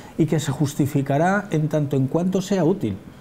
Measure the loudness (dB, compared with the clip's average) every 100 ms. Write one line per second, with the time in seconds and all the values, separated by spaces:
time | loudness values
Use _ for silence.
0 | -16 -2 0 2 -2 -2 -2 0 0 0
1 | 0 2 2 2 0 -2 0 0 0 0
2 | 0 0 0 0 0 2 2 2 -2 -4
3 | -10 -20